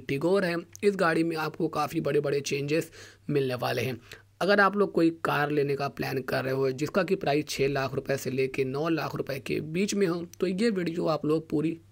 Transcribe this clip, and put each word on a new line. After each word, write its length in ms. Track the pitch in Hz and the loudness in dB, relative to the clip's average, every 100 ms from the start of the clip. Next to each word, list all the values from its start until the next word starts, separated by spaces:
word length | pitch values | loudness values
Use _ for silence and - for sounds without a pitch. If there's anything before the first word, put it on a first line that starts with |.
| 120 | -2
Tigor 320 | 139 165 196 | -2 2 2
है, 120 | 180 170 - - | 2 -2 -6 0
इस 120 | 202 190 | 0 4
गाड़ी 280 | 170 165 | 2 2
में 120 | 165 160 | 0 -2
आपको 320 | 156 - 160 | -4 -2 -2
काफ़ी 340 | 156 147 165 | 0 -2 -2
बड़े-बड़े 400 | 147 143 143 139 | 0 0 2 -2
चेंजेस 500 | - 143 143 156 - - - - - | -2 -4 0 0 -2 -10 -20 -12 -2
मिलने 260 | 143 131 123 | 0 0 0
वाले 260 | 127 123 | -2 0
हैं। 180 | 120 117 - - - - | -2 -4 -12 -20 -20 -2
अगर 180 | 175 208 | 4 6
आप 160 | 190 202 | 6 4
लोग 140 | 190 | 2
कोई 180 | 175 165 165 - | 4 4 2 0
कार 260 | 143 147 | 0 2
लेने 240 | 147 143 139 | 2 0 -2
का 120 | 139 | -4
प्लान 340 | - 135 135 | -4 -4 -4
कर 220 | 127 131 | -2 -2
रहे 100 | 131 | 0
हो 160 | 131 135 | 0 0
जिसका 320 | 131 147 202 | 0 -2 0
कि 120 | 180 190 | 0 0
प्राइस 300 | 139 147 147 | 2 0 0
छः 200 | - 139 | -2 0
लाख 260 | 139 135 135 | 0 -2 -4
रुपए 200 | - 139 | -2 -2
से 140 | 127 | -2
लेके 320 | 127 131 135 | -2 0 0
नौ 260 | 131 139 165 | -2 -2 0
लाख 260 | 160 139 147 | 0 -2 -4
रुपए 240 | 139 135 | -6 -6
के 200 | - 147 | -4 -4
बीच 320 | 151 165 202 202 | -2 -2 0 0
में 100 | 185 | 0
हो, 200 | 175 175 - | 0 -6 -4
तो 80 | 185 | -2
ये 220 | 185 233 | 0 0
वीडियो 360 | 190 170 170 170 | 0 -2 -2 0
आप 200 | 151 151 | 0 2
लोग 240 | 160 160 | 0 0
पूरी 260 | 147 156 165 - | -2 -2 -4 -12